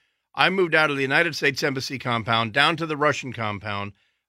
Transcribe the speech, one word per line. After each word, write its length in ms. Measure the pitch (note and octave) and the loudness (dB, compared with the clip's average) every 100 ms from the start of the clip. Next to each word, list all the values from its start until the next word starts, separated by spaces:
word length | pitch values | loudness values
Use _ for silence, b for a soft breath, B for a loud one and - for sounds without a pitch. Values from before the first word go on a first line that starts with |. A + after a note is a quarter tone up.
| _ _ _ | _ _ _
I 160 | - D3+ | 0 2
moved 260 | F#3+ F3 D#3+ | 2 2 4
out 160 | D3+ | 4
of 40 | C#3 | 2
the 60 | |
United 340 | C3+ D3 E3+ D3+ | 0 2 2 0
States 260 | D3 C3+ | -2 0
Embassy 380 | D#3 C3+ - C3 | -2 -2 -6 -6
compound 540 | B2+ A#2 G#2+ A2+ A2+ | -4 -2 0 0 0
down 240 | A2 D3+ D#3+ | 2 2 2
to 80 | E3 | -4
the 100 | D3+ | 0
Russian 380 | D3 C3 C3+ | 0 0 -4
compound. 580 | A#2 A2 G2+ G#2+ G2+ G2+ - _ _ | -6 -6 -6 -6 -6 -8 -12 _ _